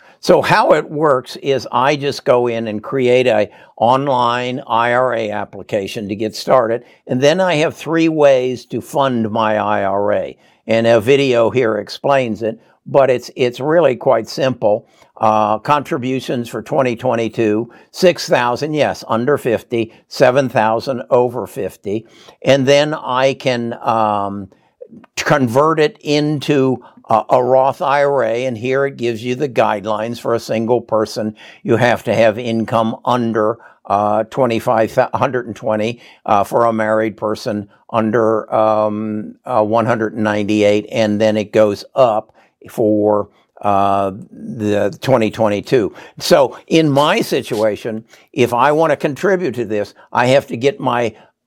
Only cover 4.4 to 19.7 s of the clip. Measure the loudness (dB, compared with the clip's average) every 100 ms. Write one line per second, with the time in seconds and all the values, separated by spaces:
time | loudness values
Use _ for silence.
4.4 | -4 -8 -2 0 2 2 0 -2 -4 -6
5.4 | -8 -12 -6 -4 -4 -8 -8 -6 -6 -6
6.4 | 0 2 2 -2 -8 _ -6 0 2 2
7.4 | 0 0 0 -4 -4 0 0 4 4 4
8.4 | 0 -6 -8 -10 -6 -2 0 0 -2 0
9.4 | 0 0 0 0 0 0 0 -2 -4 -12
10.4 | _ _ -2 0 4 2 4 2 4 2
11.4 | 2 2 0 -2 -6 -6 0 0 0 -4
12.4 | -6 -6 _ _ -2 2 4 2 -4 -2
13.4 | -2 -2 0 2 2 2 0 0 -2 -4
14.4 | -4 0 0 0 -4 _ _ -2 2 2
15.4 | 2 0 0 0 -2 -6 -4 -4 -4 -6
16.4 | -6 -10 -4 -2 -2 -2 -2 -2 -2 -2
17.4 | 0 0 -4 -12 _ 0 2 2 0 0
18.4 | 0 -2 -4 -2 -2 -2 -4 -2 0 0
19.4 | 0 -2 -2